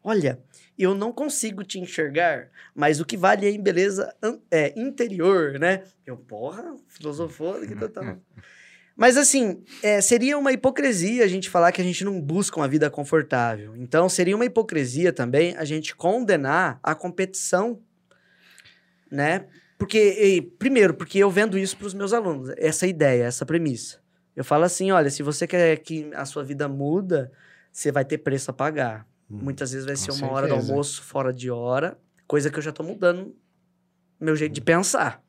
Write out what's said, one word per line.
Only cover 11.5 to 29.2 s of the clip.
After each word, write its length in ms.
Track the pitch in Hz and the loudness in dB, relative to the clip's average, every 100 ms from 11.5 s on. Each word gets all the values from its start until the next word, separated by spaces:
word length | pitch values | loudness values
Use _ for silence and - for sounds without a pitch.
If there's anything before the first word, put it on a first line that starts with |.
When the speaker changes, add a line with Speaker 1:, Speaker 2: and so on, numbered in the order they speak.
| 175 170 | 4 4
Speaker 1:
que 100 | 180 | 4
a 20 | |
gente 200 | 180 170 196 | -2 -2 -4
não 160 | 190 | -4
busca 380 | 143 175 196 165 | -2 -2 -2 -2
uma 80 | 143 | 0
vida 220 | 151 151 | 2 2
confortável. 840 | 143 143 160 147 127 117 107 107 117 | -2 0 0 2 0 0 -2 -10 -14
Então, 320 | 123 156 185 | 0 2 4
seria 280 | 185 175 208 | 2 0 2
uma 100 | 240 | 2
hipocrisia 680 | 226 220 160 127 131 175 | 0 0 -2 -2 2 0
também 440 | 165 123 139 175 175 | 0 2 4 2 0
a 80 | 151 | -6
gente 300 | 156 151 - | -6 -8 -4
condenar 840 | 170 226 220 170 135 160 175 - | -2 0 2 0 2 2 0 -2
a 100 | - | -4
competição, 840 | 160 180 180 190 - - 180 226 233 _ _ _ _ _ _ _ - _ _ _ _ _ | -4 -6 -4 -6 -6 -2 0 0 -6 _ _ _ _ _ _ _ -20 _ _ _ _ _
né? 340 | 143 147 185 - _ _ _ | 0 0 0 -6 _ _ _
Porque, 180 | 190 220 | 0 4
e, 440 | 208 190 202 180 | 4 6 4 4
primeiro, 520 | - _ 233 262 190 | 0 _ 2 6 4
porque 240 | 156 - 196 | 4 -2 2
eu 120 | 202 | 4
vendo 260 | 185 214 190 | 4 2 0
isso 180 | 190 - | -4 -6
pros 180 | 202 196 | -12 -6
meus 180 | 196 | -2
alunos, 380 | 233 196 143 131 - | 0 0 -4 -8 -2
essa 280 | 156 156 185 | -2 0 -2
ideia, 380 | 170 143 123 | 2 4 4
essa 220 | 120 - 135 | 0 -4 -2
premissa. 500 | 165 160 117 - - _ _ _ - | 0 0 -4 -10 -18 _ _ _ -12
Eu 80 | |
falo 200 | 135 151 | 2 4
assim, 280 | 175 - 190 | 4 2 2
"Olha, 180 | 185 143 | 4 2
se 140 | 139 | 0
você 240 | 147 143 165 | -6 -4 -2
quer 280 | 180 165 156 | 4 4 2
que 320 | - 160 151 | -4 -10 -8
a 100 | 147 139 | -10 -8
sua 180 | 151 | -8
vida 240 | 135 143 143 | -8 -6 -6
muda, 640 | 139 143 175 190 156 127 _ _ _ _ | -4 -2 -2 0 -2 -2 _ _ _ _
você 200 | - 143 | -4 -2
vai 140 | 139 135 | 0 -2
ter 140 | 151 | -2
preço 320 | 147 135 139 | -2 -4 -6
a 20 | |
pagar." 540 | 127 143 156 123 110 107 _ | -4 -4 -2 -4 -6 -16 _